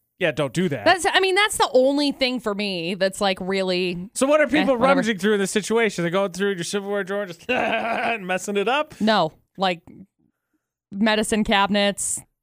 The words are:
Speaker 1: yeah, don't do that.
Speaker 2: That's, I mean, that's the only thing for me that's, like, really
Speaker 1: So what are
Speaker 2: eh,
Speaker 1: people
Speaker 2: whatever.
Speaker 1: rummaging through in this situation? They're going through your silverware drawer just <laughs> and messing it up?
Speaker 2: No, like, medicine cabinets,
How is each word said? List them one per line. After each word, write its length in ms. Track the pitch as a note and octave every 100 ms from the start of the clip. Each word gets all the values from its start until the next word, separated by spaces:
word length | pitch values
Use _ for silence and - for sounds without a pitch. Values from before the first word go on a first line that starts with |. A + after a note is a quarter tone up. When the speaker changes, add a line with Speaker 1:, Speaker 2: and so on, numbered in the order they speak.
| _ -
Speaker 1:
yeah, 120 | F3
don't 220 | C#3+ C#3
do 160 | D#3 F#3
that. 160 | C3 G2+
Speaker 2:
That's, 200 | F#4 F#4
I 80 | E4+
mean, 160 | F#4+ F#4+
that's 220 | G#4+ -
the 120 | G4+
only 380 | B3+ C4 C#4+ C#4+
thing 260 | C#4 B3+ B3+
for 160 | A3 G3+
me 380 | G#3 F3+ E3 F#3
that's, 240 | F#3+ -
like, 180 | G3+ F#3+
really 680 | F#3 G3 F#3 F3+ F#3 F3 F#3
Speaker 1:
So 120 | - C4+
what 120 | D4+
are 40 |
Speaker 2:
eh, 40 | C#4+
Speaker 1:
people 280 | C#4+ G#3 B3
Speaker 2:
whatever. 80 | C4
Speaker 1:
rummaging 320 | C4+ A3 G3
through 160 | G3+
in 60 | G#3
this 120 | G3
situation? 520 | G#3+ - A3+ A3 -
They're 80 | E3+
going 200 | F#3 G3
through 220 | F3 G3+
your 100 | F#3
silverware 400 | E3 G3+ G3 G3+
drawer 220 | F#3 G3+ G3
just 200 | E3 -
<laughs> 40 |
and 760 | B3+ - A3 A3 A3+ A#3 A#3 F3+
messing 300 | F#3 - G3+
it 100 | G3
up? 240 | C#4 D4+ -
Speaker 2:
No, 320 | G#3+ G#3+ D#3+ - _ -
like, 240 | F#3+ E3+ - - F#3+ _ _ _ _ _ _ _ _
medicine 520 | G3+ A3 G#3+ G#3 G#3+
cabinets, 800 | G#3+ G3+ G3 G3+ G3+ G3 - - - _